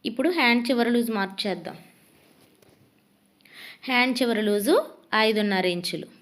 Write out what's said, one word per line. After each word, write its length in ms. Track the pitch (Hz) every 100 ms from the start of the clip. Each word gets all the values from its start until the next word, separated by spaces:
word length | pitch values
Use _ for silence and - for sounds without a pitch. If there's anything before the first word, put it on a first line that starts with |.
| 240
ఇప్పుడు 200 | 233 302 339
హ్యాండ్ 260 | 247 240 240
చివర 200 | 240 240
లూజ్ 160 | 240 226 220
మార్క్ 200 | 196 196
చేద్దాం. 320 | 208 175 160 - - _ _ _ _ _ _ _ _ _ _ _ _ _ _ _ _ - - - -
హ్యాండ్ 260 | 247 254 247
చివర 200 | 247 214 214
లూజు 280 | 208 208 427 640 - _ 220
ఐదున్నర 420 | 220 214 208 190 180
ఇంచులు. 320 | 175 175 160 151 -